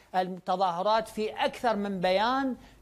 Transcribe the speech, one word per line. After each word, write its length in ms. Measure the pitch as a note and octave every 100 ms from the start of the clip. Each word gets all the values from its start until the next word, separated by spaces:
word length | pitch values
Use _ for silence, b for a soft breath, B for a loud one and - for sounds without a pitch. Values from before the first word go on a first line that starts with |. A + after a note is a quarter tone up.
| b F#3+
التظاهرات 920 | F#3 F#3 - F#3 F#3+ E3+ G3 A3 -
في 380 | - G#3+ - C#4+
أكثر 300 | - A#3+ G#3
من 240 | G3+ F#3+
بيان، 560 | F3+ F#3 A3 C4 C4+ A#3+ b b